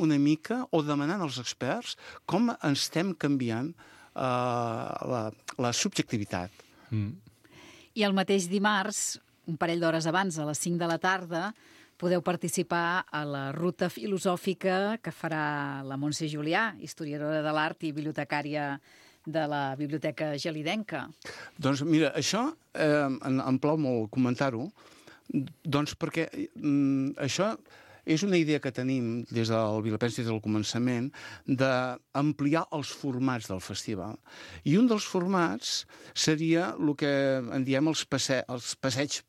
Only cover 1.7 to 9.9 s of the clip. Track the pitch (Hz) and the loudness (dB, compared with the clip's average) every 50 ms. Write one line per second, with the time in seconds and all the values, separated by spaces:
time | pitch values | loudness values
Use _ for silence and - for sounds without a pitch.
1.7 | 170 233 240 - - - - - - - _ - 156 190 240 233 240 - - 151 | -2 -2 -4 -8 -12 -12 -14 -18 -20 -14 _ 0 2 4 4 2 2 0 0 2
2.7 | 139 131 - - - 165 180 196 170 - - 143 143 131 127 117 110 117 131 165 | 2 2 0 0 0 0 0 0 -2 0 2 2 2 2 2 0 0 -2 -2 -4
3.7 | 170 - - - - - - - - - - 127 123 123 123 127 120 120 120 117 | -6 -10 -18 -20 -20 -20 -20 -12 -6 -4 -2 0 0 2 0 0 0 0 0 -2
4.7 | 113 117 - - - - - - 127 117 107 107 - - _ - - - 127 120 | -2 -4 -4 -6 -6 -6 -4 -2 -2 -2 -2 -4 -6 -10 _ -10 -4 -2 0 0
5.7 | 117 - - 202 - - 147 - - 110 104 - - 90 90 90 - - - _ | 2 0 0 0 0 -2 -2 0 -2 -4 -2 -2 -4 -4 -4 -6 -10 -16 -20 _
6.7 | - - - - 113 107 101 104 151 - - - - _ _ - - - - - | -20 -20 -8 -4 -2 -2 -2 -2 -6 -10 -16 -20 -20 _ _ -20 -20 -20 -20 -20
7.7 | - - - _ - 220 208 202 196 196 185 - 196 196 175 170 190 208 196 208 | -20 -20 -20 _ -2 0 2 4 4 4 4 4 2 2 2 2 0 2 2 2
8.7 | 214 196 196 - 202 - - - - - _ _ _ _ - - 170 135 185 165 | 2 2 0 -2 -4 -4 -4 -4 -6 -8 _ _ _ _ -8 -6 -4 -2 0 0
9.7 | 170 170 170 165 | 0 2 2 2